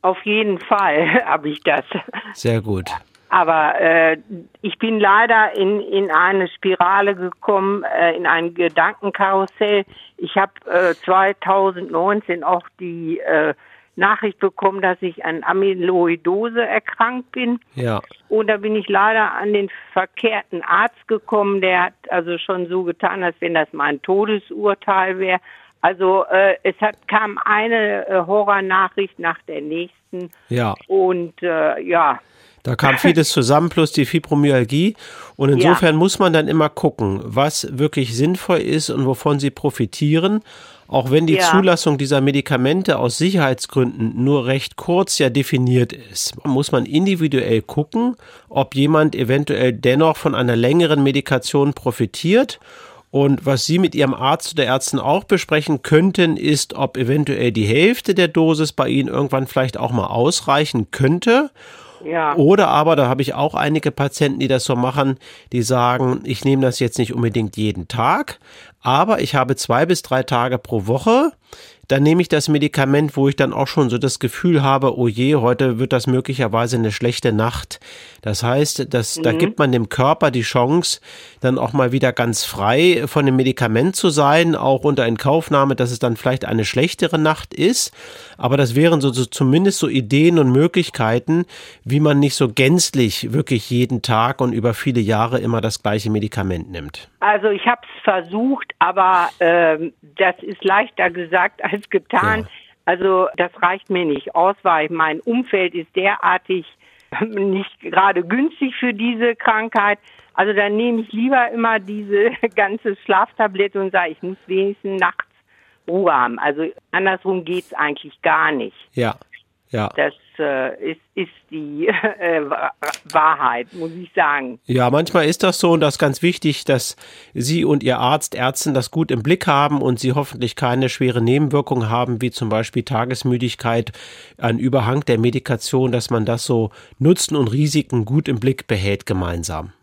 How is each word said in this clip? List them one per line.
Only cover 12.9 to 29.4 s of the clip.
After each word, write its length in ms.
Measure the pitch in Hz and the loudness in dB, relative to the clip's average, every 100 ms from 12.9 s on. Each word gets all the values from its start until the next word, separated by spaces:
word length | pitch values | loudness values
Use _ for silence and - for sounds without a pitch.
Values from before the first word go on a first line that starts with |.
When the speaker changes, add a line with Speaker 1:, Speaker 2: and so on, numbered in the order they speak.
| 170 165 170 | -8 -6 -6
Speaker 1:
äh, 320 | 160 160 151 143 - - _ - | 0 0 0 -4 -12 -20 _ -2
Nachricht 420 | 196 214 214 - | 0 0 -2 -2
bekommen, 420 | 196 - 196 196 | -4 0 -2 0
dass 160 | 190 180 | -2 -2
ich 220 | 185 165 165 | -6 -6 -8
an 160 | 160 | -6
Amyloidose 1200 | 156 185 196 185 175 185 170 170 170 190 233 226 | -2 0 0 0 0 2 2 0 -2 -2 -2 -4
erkrankt 680 | 226 220 - - 226 254 247 | -2 -2 -4 -6 -4 -4 -10
bin. 260 | - 240 240 _ | -6 -4 -4 _
Speaker 2:
Ja. 260 | 131 120 107 - - _ | -6 -4 -4 -8 -20 _
Speaker 1:
Und 160 | 214 214 | -2 0
da 100 | 214 | -2
bin 200 | 208 214 | -2 -4
ich 120 | 190 | 0
leider 440 | 196 208 220 214 | 2 2 2 0
an 200 | - 202 | -2 -2
den 160 | 208 196 - - | 0 -2 -8 -6
verkehrten 720 | - 190 - 226 214 - 175 | -4 -4 -2 -2 -2 -6 -10
Arzt 440 | - 175 233 _ - | -2 0 0 _ -6
gekommen. 520 | 220 - 214 202 196 | -6 -2 0 0 0
Der 220 | 190 180 180 | 0 0 0
hat 80 | _ - | _ -6
also 300 | 180 170 170 | -4 -4 -8
schon 280 | - 185 175 | -4 -6 -4
so 160 | 180 | -4
getan, 400 | 175 170 190 190 | -4 -4 -4 -2
als 120 | 180 165 | -4 -4
wenn 140 | 170 | -2
das 140 | 165 156 | -2 -2
mein 280 | 156 143 147 | -2 -4 -4
Todesurteil 1160 | - 196 208 214 - - 208 196 - 190 185 185 | -2 0 0 -2 -6 -4 -2 -2 0 0 0 -2
wäre. 220 | 190 185 - - - _ | -2 -2 -4 -20 -20 _
Also, 440 | 170 185 185 190 - | -2 2 2 2 2
äh, 220 | 185 196 185 | 2 4 2
es 140 | 190 185 | -2 -2
hat, 160 | 214 - - | -4 -4 -2
kam 300 | 208 214 202 | -2 0 -4
eine, 600 | - 214 220 233 208 202 190 | -2 0 0 0 0 -4 -2
äh, 160 | 190 | -2
Horrornachricht 960 | 170 208 202 202 190 190 190 - 196 - | 2 0 2 0 2 0 0 -2 -6 -4
nach 200 | 170 165 | -6 -6